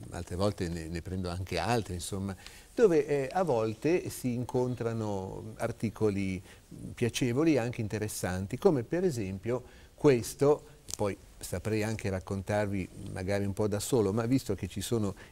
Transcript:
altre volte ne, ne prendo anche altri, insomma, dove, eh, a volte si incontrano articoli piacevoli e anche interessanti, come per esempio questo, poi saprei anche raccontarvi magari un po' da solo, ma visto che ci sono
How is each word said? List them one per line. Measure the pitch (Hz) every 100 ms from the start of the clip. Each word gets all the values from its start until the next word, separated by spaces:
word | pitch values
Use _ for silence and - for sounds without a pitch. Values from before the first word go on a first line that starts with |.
| -
altre | 87 87 90
volte | 104 98 87
ne, | 85 80
ne | 85
prendo | 82 95 90
anche | 87 92 87
altri, | 92 120 98
insomma, | 90 - 98 98 92 - - -
dove, | - 220 160 151
eh, | 143 135
a | 185
volte | 175 117 110 107 147 175 -
si | - 127
incontrano | 120 117 127 123 120 117 113 107 101 95 101 101 -
articoli | 117 - 113 - 107 98 95 92 - - - - 117
piacevoli | - 117 - 127 120 165
e | 135
anche | 117 120
interessanti, | 107 107 107 - 90 92 98 127
come | 202 143
per | 113 170
esempio | 185 120 95 98 110 123 - - -
questo, | - 147 120 110 - 143 151 - - -
poi | - 104 98 - -
saprei | - 92 107 107
anche | 107 107 101
raccontarvi | 95 - 98 95 104 104 98 - - 98
magari | 98 92 101 101
un |
po' | 98 107
da | 104
solo, | - 127 98
ma | 110 117
visto | 131 -
che | 95 92
ci | -
sono | - 117 101 - -